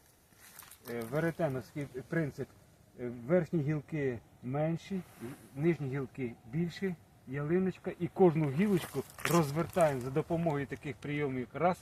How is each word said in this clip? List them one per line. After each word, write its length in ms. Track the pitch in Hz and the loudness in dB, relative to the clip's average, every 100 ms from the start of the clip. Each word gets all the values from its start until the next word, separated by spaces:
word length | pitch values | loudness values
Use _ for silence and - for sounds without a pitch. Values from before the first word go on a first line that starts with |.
| _ _ _ _ - - - - - | _ _ _ _ -20 -20 -20 -18 -10
е, 120 | 120 113 | -8 -4
веретеновський 760 | 147 165 156 160 131 - 151 139 127 - | -2 0 0 -2 -2 -6 -8 -8 -10 -4
принцип, 400 | 165 143 135 127 - - _ _ - | -2 -2 -4 -10 -14 -20 _ _ -10
е, 80 | 123 120 117 | -8 -6 2
верхні 360 | 180 160 170 | 2 4 0
гілки 560 | 139 151 - 156 135 117 - - | 0 -2 -2 -2 -2 -2 -8 -12
менші, 580 | 120 139 160 165 - 190 - - 117 - - 135 | -4 -2 0 -2 -4 -8 -8 -12 -14 -14 -12 0
нижні 320 | 165 156 139 | 0 2 -2
гілки 460 | 139 127 - 123 - - | -4 -6 -6 -6 -8 -6
більші, 420 | 151 175 - 190 170 - - - | -4 -4 -4 -6 -6 -12 -20 -10
ялиночка, 680 | 135 147 180 185 - 185 - | -6 0 2 2 -2 -8 -4
і 80 | 165 | -2
кожну 420 | - 185 156 151 | 6 6 6 2
гілочку 520 | 135 208 185 - 143 - - - | 2 4 2 0 -6 -8 -4 4
розвертаємо 680 | 170 143 147 170 190 156 131 | 4 4 0 0 4 4 4
за 100 | 127 | -2
допомогою 560 | 143 147 170 170 143 135 | -2 0 0 0 0 -2
таких 300 | 139 147 120 | -6 -8 -8
прийомів, 440 | 139 147 147 127 | -4 -2 -2 -2
як 220 | 120 135 | -6 0
раз, 140 | 170 - | 2 0